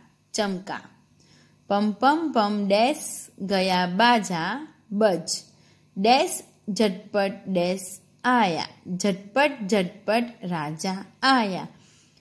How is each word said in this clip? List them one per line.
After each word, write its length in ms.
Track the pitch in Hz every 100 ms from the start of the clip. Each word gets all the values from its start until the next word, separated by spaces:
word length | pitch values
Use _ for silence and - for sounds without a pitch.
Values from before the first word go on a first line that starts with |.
| _ _ _
चमका। 460 | - 202 180 190 135 - _ _ _ _ _ _ _ -
पम, 240 | 202 214
पम, 400 | 196 262 311 320
पम, 360 | 233 208 208 196
डैश, 640 | 208 247 302 - - - -
गया 440 | 190 196 185 180 180
बाजा, 840 | 180 240 240 180 170 175 254 311 _ _
बज। 520 | 202 214 175 - - - _ _ _ _ 196
डैश, 460 | 214 262 359 - - _ -
झटपट, 720 | 190 214 185 - 202 196 196 196
डैश, 520 | 180 175 190 - - _ _
आया। 440 | 247 247 196 151 - - -
झटपट, 800 | 180 208 185 - 262 294 262 190
झटपट, 720 | 214 180 - - 226 233 -
राजा 600 | 180 170 147 156 190 185 - _
आया। 420 | 262 262 208 170 160 - _ _ _ _